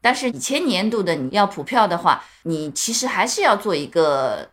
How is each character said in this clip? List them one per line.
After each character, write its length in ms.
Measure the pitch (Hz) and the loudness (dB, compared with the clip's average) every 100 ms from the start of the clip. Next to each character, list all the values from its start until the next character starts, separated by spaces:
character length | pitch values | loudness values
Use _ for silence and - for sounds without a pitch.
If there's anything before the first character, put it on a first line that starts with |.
但 120 | 220 | 2
是 140 | 254 254 | 0 -2
以 100 | 143 | -4
前 280 | - 285 349 | -4 -2 0
年 240 | 185 214 | 0 0
度 120 | 226 | 0
的 120 | 180 | 0
你 160 | 156 131 | -2 0
要 160 | 202 202 | 2 2
普 160 | 185 | 0
票 260 | 143 254 208 | -2 2 2
的 80 | 170 | 2
话， 260 | 170 139 - _ | 2 0 -2 _
你 280 | 165 160 151 | -6 -4 -4
其 200 | - - | -6 -4
实 140 | 240 254 | -2 -2
还 200 | - 226 | -2 -2
是 140 | - | 2
要 160 | 349 202 | 2 2
做 180 | 214 | 0
一 120 | 165 143 | -4 -2
个 640 | 170 160 139 131 101 - | 2 2 2 0 -4 -8